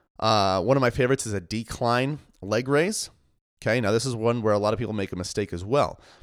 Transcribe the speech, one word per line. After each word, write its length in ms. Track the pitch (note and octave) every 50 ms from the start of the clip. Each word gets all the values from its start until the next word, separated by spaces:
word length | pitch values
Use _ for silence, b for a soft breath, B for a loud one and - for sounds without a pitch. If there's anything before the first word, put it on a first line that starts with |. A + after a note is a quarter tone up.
| b b b -
Uh, 420 | - A2 A2 G#2 G2 F#2+ F#2 F#2+ E2+
one 140 | A2+ C3+
of 40 | C#3
my 100 | B2+ A#2+
favorites 360 | - - B2+ B2 C3+ C3 -
is 60 | A2 G#2
a 80 | G2
decline 800 | F2 - G#2+ A2+ A2+ - - - B2+ A#2 A#2+ B2 C3 C3+ D3+ C#3+ - _ _ _
leg 280 | - G2 G#2+ B2 B2+ C3
raise. 420 | C#3+ D3 E3 G3 G#3+ - - - - _ _ _ _ _ _ _ _ -
Okay, 200 | - A2 A2+ B2+
now 100 | A2+ G2
this 160 | A2 A#2 B2+
is 80 | C3+ A#2+
one 260 | A2 A2 A#2 A#2+ B2
where 140 | G#2+ G#2+ G#2
a 40 | G#2
lot 120 | G2+ G#2+ A2
of 60 | G#2+
people 160 | A#2 G#2 A2
make 160 | G#2 G2 -
a 60 | -
mistake 360 | F2+ F2 - - A2 G#2 - -
as 120 | E2+ F#2+
well. 360 | G#2 B2+ C#3+ A2 - - - b b b b